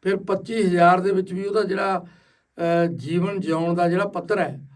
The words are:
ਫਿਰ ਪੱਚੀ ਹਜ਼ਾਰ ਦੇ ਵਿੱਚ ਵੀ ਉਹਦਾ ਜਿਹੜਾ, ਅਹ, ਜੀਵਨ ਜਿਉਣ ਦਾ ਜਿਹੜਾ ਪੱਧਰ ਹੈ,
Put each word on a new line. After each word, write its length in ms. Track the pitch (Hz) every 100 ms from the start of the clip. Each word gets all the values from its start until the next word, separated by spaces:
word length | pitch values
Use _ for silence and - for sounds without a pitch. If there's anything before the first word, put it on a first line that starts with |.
ਫਿਰ 140 | 190 196
ਪੱਚੀ 380 | - 196 -
ਹਜ਼ਾਰ 460 | 226 196 175 175 185
ਦੇ 120 | 190
ਵਿੱਚ 200 | 185 185
ਵੀ 120 | 180
ਉਹਦਾ 180 | 196 208
ਜਿਹੜਾ, 420 | 196 190 196 185
ਅਹ, 840 | - - _ _ _ - 170 170 170
ਜੀਵਨ 540 | - 123 175 190 202
ਜਿਉਣ 340 | 165 160 170
ਦਾ 140 | 175 175
ਜਿਹੜਾ 160 | 180
ਪੱਧਰ 340 | 202 185 170 208
ਹੈ, 300 | 151 139 -